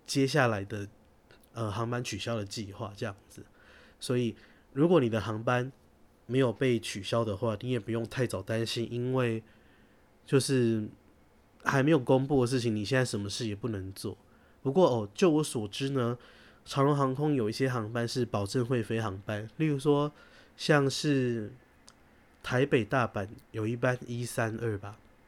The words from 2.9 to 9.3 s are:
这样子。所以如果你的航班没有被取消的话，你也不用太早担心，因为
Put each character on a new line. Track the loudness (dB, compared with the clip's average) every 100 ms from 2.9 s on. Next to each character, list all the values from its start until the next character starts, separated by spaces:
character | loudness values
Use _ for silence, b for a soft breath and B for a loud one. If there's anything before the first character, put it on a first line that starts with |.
这 | -8 -10
样 | -10 -18
子。 | -20 -20 B B B B B
所 | -2 0
以 | 0 -4 B B B
如 | 0 4
果 | 6
你 | 4
的 | 0
航 | -2 -2
班 | 0 0 -2 -10 _ _ -20 _ -2
没 | 2
有 | 2
被 | 2 2 2
取 | -2 -8
消 | -2 0
的 | 0
话， | -2 -2 -2
你 | -2
也 | -4
不 | -2
用 | -4 -4
太 | -2 -2
早 | -2
担 | -4 -2 -2
心， | -4 -4
因 | -4 0
为 | 0 0